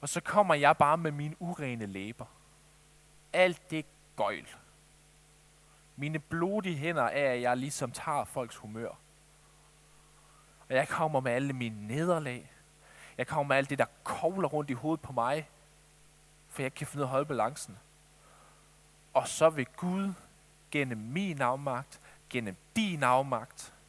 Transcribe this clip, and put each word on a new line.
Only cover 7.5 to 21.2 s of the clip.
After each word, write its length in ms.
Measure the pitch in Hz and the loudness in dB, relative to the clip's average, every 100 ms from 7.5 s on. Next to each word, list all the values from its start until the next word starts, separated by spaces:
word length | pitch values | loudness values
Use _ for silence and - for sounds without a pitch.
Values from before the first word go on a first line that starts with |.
| 123 | 0
ligesom 340 | 135 - 131 | -2 -4 -6
tager 340 | - - 147 107 | -6 -4 -2 -2
folks 300 | - 120 - | -6 -8 -10
humør. 340 | 107 110 113 - - - - - - - - - - - - - - - - - - | -12 -10 -10 -10 -20 -20 -20 -20 -20 -20 -20 -20 -20 -20 -20 -20 -20 -20 -20 -20 -2
Og 60 | 131 | 0
jeg 120 | 135 | 2
kommer 320 | - 160 147 | 0 0 0
med 120 | 131 | 0
alle 220 | 120 139 | 0 0
mine 340 | 131 120 110 104 | -2 -4 -6 -6
nederlag. 640 | 127 170 170 147 123 - - - - - - - - | -2 0 0 -2 -8 -12 -20 -20 -20 -20 -20 -20 -8
Jeg 100 | 123 | -4
kommer 200 | 156 143 | -2 4
med 100 | 135 | 4
alt 120 | 135 | 2
det, 80 | 135 | 2
der 80 | 117 - | 0 -2
kogler 440 | - - 165 190 165 | -8 -2 -2 0 0
rundt 220 | 151 147 | 0 -2
i 40 | |
hovedet 280 | 123 151 160 | -4 -2 -2
på 120 | - | -2
mig, 360 | 127 117 147 151 - - - - - - - - - - | 0 0 0 -4 -16 -20 -20 -20 -20 -20 -20 -20 -20 -16
for 120 | - | -4
jeg 40 | 135 | -4
ikke 100 | - | -4
kan 120 | 147 | -8
finde 140 | 143 | -4
ud 20 | |
af 40 | 135 | 0
at 40 | |
holde 140 | 131 147 | 0 0
balancen. 520 | 135 110 156 - 98 - - - - - - - - - - - - - | 0 0 -2 -12 -14 -20 -20 -20 -20 -20 -20 -20 -20 -20 -20 -20 -20 0
Og 140 | - 123 | 0 0
så 220 | - 160 | 4 4
vil 160 | 156 127 | 4 -4
Gud 480 | - 180 185 196 180 - - - - - | -4 -2 -2 -2 -6 -14 -20 -20 -20 -4
gennem 260 | 151 135 113 | -2 0 -2
min 440 | 107 143 | -4 -4